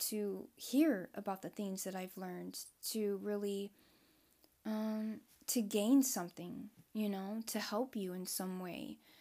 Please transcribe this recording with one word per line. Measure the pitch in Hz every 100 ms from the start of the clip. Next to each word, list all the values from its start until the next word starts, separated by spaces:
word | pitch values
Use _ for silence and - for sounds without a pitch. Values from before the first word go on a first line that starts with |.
| -
to | 214 202 190 - -
hear | - 262 320 196 170
about | 196 208 190
the | 180
things | - 202 190
that | 190 185
I've | 185 185
learned, | 185 180 180 - - _ -
to | 220 208 196
really, | 202 208 202 196 202 - - - _ _ _ _ - _ 220
um, | 214 220 220 220 220 - - -
to | 247
gain | 202 208 214 277
something, | 254 202 175 - 175 - 208 - -
you | 214 208
know, | 190 196 220 220
to | 214
help | - 214 262 214
you | 185
in | 180 180
some | - 185 185
way. | 180 - - - - -